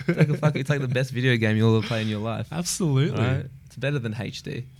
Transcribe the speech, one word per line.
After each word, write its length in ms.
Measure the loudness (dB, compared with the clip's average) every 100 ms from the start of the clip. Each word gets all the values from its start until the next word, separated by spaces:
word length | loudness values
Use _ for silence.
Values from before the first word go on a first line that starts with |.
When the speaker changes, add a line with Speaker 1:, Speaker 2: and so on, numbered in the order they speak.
| -2
Speaker 1:
It's 100 | 2
like 120 | 2
a 80 | 4
fuck, 180 | 0 0
it's 140 | 0
like 120 | 0
the 60 | 0
best 240 | 0 -2
video 240 | 0 2 4
game 200 | 4 4
you'll 200 | 4 4
ever 80 | 2
play 160 | -2
in 60 | -2
your 120 | -2
life. 260 | -4 -6 -6
Speaker 2:
Absolutely. 680 | -6 -4 -2 2 2 2 0
Speaker 1:
Right? 220 | 0 0 -4 -12 -18
It's 80 | -6
better 240 | -2 -2
than 160 | -2 -4
H 240 | -8 -8
D. 200 | -8 -8 -10